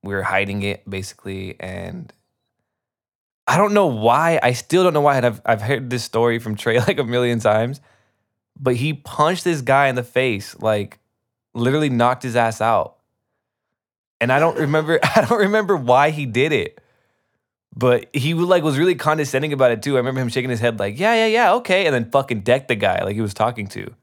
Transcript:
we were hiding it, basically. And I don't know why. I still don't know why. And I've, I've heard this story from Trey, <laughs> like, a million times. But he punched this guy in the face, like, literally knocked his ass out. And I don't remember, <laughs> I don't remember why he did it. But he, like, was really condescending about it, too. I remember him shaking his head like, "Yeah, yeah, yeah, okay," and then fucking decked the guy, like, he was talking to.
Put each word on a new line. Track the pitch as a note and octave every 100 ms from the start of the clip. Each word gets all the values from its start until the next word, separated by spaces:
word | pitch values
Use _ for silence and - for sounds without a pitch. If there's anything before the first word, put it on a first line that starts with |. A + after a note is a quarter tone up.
we | G2 G2
were |
hiding | G2 F#2+ G2+ G2+
it, | G2+ G2 -
basically. | G2 G2 - G2 F#2+ F#2+ -
And | F#2 F#2 F2+ F#2 - _ _ _ _ _ _ _ _ _ _ _ _ _ -
I | D3+
don't | G#3 G#3
know | F#3
why. | A2+ A2+ C3 E3 E3
I | B2
still | B2 - E3+
don't | F#3
know | D3+
why. | D3 C3+
And | B2
I've, | G#2 -
I've | A2+
heard | G#2+ C#3 B2+
this | B2
story | - A2+ A#2+ A#2
from | A2+ G#2
Trey, | - A2+
<laughs> | A#2
like, | E3
a |
million | A#2 A#2+ A#2+ A#2
times. | G#2+ G#2+ A#2 C#3 _ _ _ _ _ _ _ _
But | C3 B2
he | C#3+
punched | D3 - - D3+ F#3
this | F#3 D#3
guy | B2 C3+ C#3
in | B2
the |
face, | A#2+ - C3 G2+ - -
like, | A2 G#2+ G2 - _ _ _ _ _
literally | A#2 A#2+ D3 D3+
knocked | B2 A#2+ B2+
his | C3 A#2
ass | A#2 A2
out. | A2 G#2+ - _ _ _ _ _ _ _ _ _ _ _ _ _
And | A#2
I | C3+
don't | E3 -
remember, | D3 D#3 D#3 E3
<laughs> |
I | - - A3
don't | A3+
remember | G3+ G#3+ G3 F#3
why | B2 B2 D3+
he | D#3 C3+
did | A2+ D3
it. | C3+ D2 - _ _ _ _ _ _ _ _ _ B2+
But | B2 B2 - C#3+
he, | C3
like, | E3 F3 F3+
was | D#3 C#3
really | F3+ F3
condescending | D#3 D#3 C#3+ C3 D3+
about | C#3+ B2+
it, | A2+
too. | C#3+
I | C3+
remember | B2 C3
him | B2+
shaking | B2 B2+
his | A#2
head | A#2+ A2+
like, | G2+ G#2+
"Yeah, | G3+
yeah, | A3+ A3+
yeah, | A3 A3 A3+
okay," | A#3+ F#3 F3
and |
then | C3 A2+
fucking | C#3 C3 A2+
decked | F#2+ C3 C#3
the | A2+
guy, | G2 F2+
like, | F#2+
he | G#2
was | G#2+ G2
talking | A2 A2+ G2+
to. | - G2 -